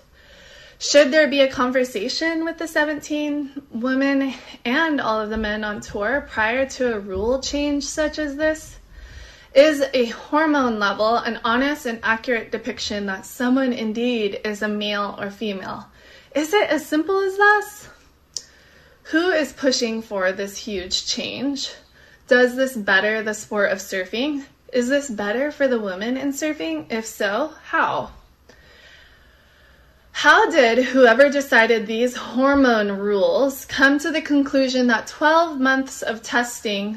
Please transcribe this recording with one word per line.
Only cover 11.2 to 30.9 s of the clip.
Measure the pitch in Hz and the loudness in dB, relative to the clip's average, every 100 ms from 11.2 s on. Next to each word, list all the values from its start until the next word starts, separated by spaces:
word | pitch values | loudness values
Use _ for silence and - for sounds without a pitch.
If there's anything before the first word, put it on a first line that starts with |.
| 233 214 | -2 -4
honest | 233 240 285 294 247 | -2 0 0 -2 -6
and | 226 | -6
accurate | 202 226 262 233 - | -2 -2 -2 -4 -4
depiction | 220 226 214 - 208 202 | -8 -8 -8 -6 -6 -6
that | 190 | -8
someone | - - 247 262 262 | -10 -4 0 2 2
indeed | 233 220 220 247 233 208 - | -2 -4 -2 -2 0 -2 -4
is | 214 208 | -6 -4
a | 214 | -4
male | 208 208 202 202 - | -4 -4 -4 -6 -8
or | 202 | -10
female? | 196 214 190 - 220 - _ - - - | -8 -8 -6 -10 -12 -14 _ -20 -20 -8
Is | 285 311 | -4 0
it | 403 - | 2 2
as | 302 | -2
simple | - 311 320 392 | -2 -2 0 0
as | 392 392 | 0 2
this? | 415 415 403 - - - _ _ _ - - _ _ _ _ _ | 4 4 0 -12 -20 -20 _ _ _ -16 -16 _ _ _ _ _
Who | - 320 359 | -4 0 2
is | 311 269 | 0 -2
pushing | - 262 247 226 226 | -2 -2 0 -2 -4
for | 226 196 185 | -6 -2 -2
this | 196 196 - | -2 -8 -10
huge | - 196 185 - - | -10 -8 -6 -6 -4
change? | - 101 214 277 277 - - _ _ - _ - | -6 -6 -6 -6 -6 -8 -12 _ _ -20 _ 2
Does | 254 247 | 4 4
this | 247 262 247 | 2 -4 -2
better | 202 190 208 220 | 0 2 2 -2
the | 214 | -4
sport | 208 - 208 196 | -8 -6 0 0
of | 196 | -2
surfing? | - 190 185 220 294 285 - _ - | -6 -8 -6 -4 -4 -4 -10 _ -6
Is | 247 247 | -2 0
this | 285 277 | 0 -2
better | 208 202 233 294 | -6 -4 -2 -2
for | 285 269 | 0 0
the | 233 | 0
women | 202 180 226 262 | -2 -6 -4 -4
in | 277 | -4
surfing? | 277 311 302 320 311 302 | -4 -4 -4 -6 -6 -6
If | 226 226 | -8 -8
so, | - 208 214 302 - | -4 -2 -2 -4 -8
how? | - 330 - 135 - - - _ _ - _ - - - - _ _ _ _ _ _ _ _ _ _ - | -6 -2 0 -2 -8 -14 -20 _ _ -20 _ -20 -20 -20 -20 _ _ _ _ _ _ _ _ _ _ 0
How | 294 339 440 | 6 6 6
did | 320 233 240 | 4 4 4
whoever | 254 | 2